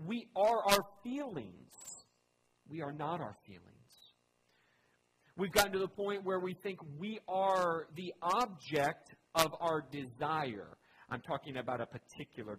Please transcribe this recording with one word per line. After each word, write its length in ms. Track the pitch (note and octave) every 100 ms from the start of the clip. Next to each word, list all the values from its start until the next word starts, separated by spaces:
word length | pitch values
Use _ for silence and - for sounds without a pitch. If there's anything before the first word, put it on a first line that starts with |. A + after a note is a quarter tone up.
| D#3+
we 220 | A#3 -
are 300 | F#3+ G#3+ A3+ G3
our 100 | G3+ - -
feelings. 640 | A#3+ C#4 C#4 D#3+ G2 E2 A#1 - - - - _ _ _ _ _ C#3
We 140 | D#3+
are 100 | C#3+
not 300 | D3 D3+ E3+
our 160 | A2+ - -
feelings. 180 | F2+ F2+ - _ - - _ _ _ _ _ _ _ _ _ _ _ _ -
We've 160 | F#3+
gotten 200 | G3+ G3+
to 60 | F#3+
the 100 | F#3
point 360 | - G3+ G3+
where 160 | F#3+ F#3
we 140 | F#3
think 260 | F3 G3+ F#3 D#3+ C#3+
we 220 | G#3 A3 -
are 580 | F#3+ G3 F#3+ F3 E3 -
the 200 | D#3+ F3+ -
object 920 | E3+ G#3 A#3+ E3+ - D3 C#3+ - - - _
of 200 | E3 D#3+ D#3+
our 240 | E3+ D#3 C3
desire. 840 | C#3+ B2+ A#2 D3+ D#3 C3+ G#2 E2 - _ - -
I'm 100 | B2
talking 380 | - C#3 D3 B2+
about 240 | B2+ B2
a 40 | A#2
particular 720 | A#2+ - - - - G#2+